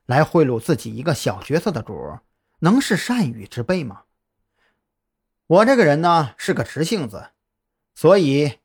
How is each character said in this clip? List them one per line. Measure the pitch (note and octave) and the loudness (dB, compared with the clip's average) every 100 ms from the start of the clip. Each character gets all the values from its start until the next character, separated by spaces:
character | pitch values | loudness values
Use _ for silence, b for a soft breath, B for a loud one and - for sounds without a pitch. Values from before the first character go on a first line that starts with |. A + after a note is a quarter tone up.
| - | -2
来 | C3 | 0
贿 | D#3 E3+ | 2 2
赂 | C3+ A#2 | 2 0
自 | - | -2
己 | C#3+ A#2 A2 | -4 -4 -8
一 | |
个 | D#3 | -6
小 | C3 B2+ F#2+ | -4 -4 -6
角 | - D#3 | -4 -4
色 | G#3 | -2
的 | B2+ | -6
主 | - | -8
儿， | E2 C#2+ - _ _ _ - | -12 -12 -14 _ _ _ -2
能 | E3 B3+ | 2 2
是 | - F3+ | 2 -2
善 | - B3 C#3+ | -2 -2 -2
语 | A#2 F#2+ | -4 -12
之 | - | -8
辈 | A#2 F#3 | -4 -4
吗 | B2 F#2 _ _ _ _ _ _ _ _ _ _ _ _ _ _ - | -6 -12 _ _ _ _ _ _ _ _ _ _ _ _ _ _ 0
？“我 | F3 A3+ | 4 4
这 | C4 | 4
个 | |
人 | D#3+ D3 | 4 4
呢， | E3+ E3+ C3 - | 2 2 0 -6
是 | - | -6
个 | D3+ | -4
直 | - C3+ | -4 -4
性 | E3 A3 A#2+ | -4 -4 -6
子， | F2+ - _ _ _ _ _ _ | -12 -18 _ _ _ _ _ _
所 | - D3 F#3+ | 0 4 4
以 | D3 C#3 D3 - | 4 0 -2 -6